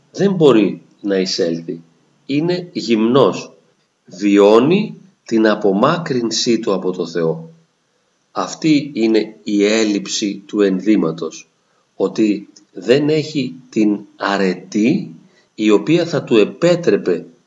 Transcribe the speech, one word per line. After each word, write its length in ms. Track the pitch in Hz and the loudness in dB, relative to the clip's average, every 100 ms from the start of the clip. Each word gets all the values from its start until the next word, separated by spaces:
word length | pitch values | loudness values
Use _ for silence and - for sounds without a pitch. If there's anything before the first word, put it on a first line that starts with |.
| _ | _
δεν 200 | - 196 | -2 -2
μπορεί 500 | 175 147 113 92 85 - _ | 4 4 6 2 -2 -14 _
να 180 | 101 95 | -4 -2
εισέλθει. 640 | 90 - 85 82 82 82 - _ _ _ - | -2 -2 -2 -4 -8 -12 -16 _ _ _ -6
Είναι 420 | 147 170 175 175 | -2 -2 -4 -6
γυμνός. 800 | 110 95 110 113 135 101 85 - - _ _ _ _ _ | -10 -2 0 2 4 2 0 -10 -20 _ _ _ _ _
Βιώνει 880 | 90 101 101 101 113 139 202 214 - - _ | -4 2 6 6 6 4 0 -2 -10 -20 _
την 240 | - 113 110 | -4 0 2
απομάκρυνσή 1080 | 104 101 98 135 170 156 127 113 - 123 113 | 2 0 2 0 0 -4 -4 -4 -4 -2 -2
του 140 | 110 | -2
από 200 | 95 92 | -2 -4
το 140 | 90 82 | -6 -6
Θεό. 440 | 87 80 82 - _ _ _ _ _ _ _ _ | -4 -4 -4 -10 _ _ _ _ _ _ _ _
Αυτή 580 | 104 92 - 160 143 - | -8 -8 -4 0 0 0
είναι 420 | 107 113 110 - - | -2 0 0 -2 -8
η 220 | 110 101 | -4 0
έλλειψη 800 | 101 110 107 101 95 - 104 98 - | 2 2 0 -2 -4 -6 -6 -6 -6
του 140 | 104 | 0
ενδύματος, 880 | 101 95 101 101 82 82 80 - - _ _ _ _ - | 0 2 2 2 0 -4 -10 -12 -20 _ _ _ _ -6
ότι 520 | 95 104 107 95 - _ _ | -4 0 0 -2 -6 _ _
δεν 360 | 98 95 143 147 | -8 0 2 2
έχει 460 | 156 135 139 127 - - | -2 -2 -6 -6 -10 -8
την 280 | 113 107 101 - _ | -2 0 0 -6 _
αρετή 960 | 98 98 95 90 - 107 117 190 - - _ _ _ - | -4 0 0 -2 -6 0 0 0 -4 -14 _ _ _ -2
η 100 | 107 | 2
οποία 360 | 101 - 175 165 | 2 2 0 0
θα 160 | 135 | -4
του 140 | - 113 | 0 2
επέτρεπε 880 | 95 - 170 170 117 95 92 82 - _ | 2 2 0 2 2 0 0 -4 -6 _